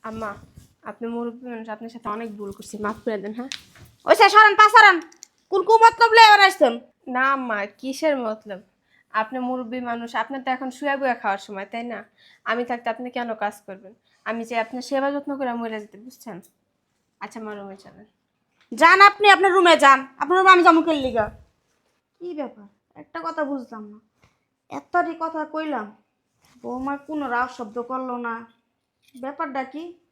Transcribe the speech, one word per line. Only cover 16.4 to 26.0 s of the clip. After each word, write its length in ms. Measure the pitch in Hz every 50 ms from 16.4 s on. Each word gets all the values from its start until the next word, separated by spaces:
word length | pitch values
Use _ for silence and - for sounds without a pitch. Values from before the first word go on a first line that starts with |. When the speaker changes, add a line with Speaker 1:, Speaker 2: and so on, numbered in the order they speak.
| - _ _ _ _ _ _ _ _ _ _ _ _ _ _ _
Speaker 1:
আচ্ছা, 180 | 202 208 - 233
আমার 140 | 220 214 208 202
রুমে 180 | 202 196 190
চলেন। 300 | 190 _ - _ 185 214 _ _ _ _ _ _ _ _ _ _ _ _ _
Speaker 2:
যান 260 | 240 226 311 330 370 381 403 403
আপনি 160 | 403 403 415 415
আপনার 220 | 392 320 370 392 359
রুমে 180 | 381 349 349 320
যান, 220 | - 285 277 269 269 262 - _ _
আপনার 180 | 285 285 359 370
রুমে 140 | 381 381 370
আমি 60 | 359
যাবো 180 | 330 370 330 330
কেন 160 | 320 330 320 294 262
লিগা? 200 | 262 226 233 208 196 - - _ _ _ _ _ _ _ _ _ _ _ _ _ _ _ _
কি 100 | 349 349 349
ব্যাপার, 320 | 302 277 226 220 214 202 202 _ _ _ _ _ -
একটা 160 | 294 _ _ 330 320
কথা 160 | 330 320 320 302
বুঝলাম 380 | 269 285 269 240 - 233 214 214 208
না, 60 | 208 220 _ _ _ _ _ _ _ _ _ _ _ _ _ _ - 285
এতটি 340 | 285 _ - 349 349 330 320 320
কথা 220 | 320 320 320 320 302 302
কইলাম, 340 | 302 311 320 311 285 233 214 208 214 _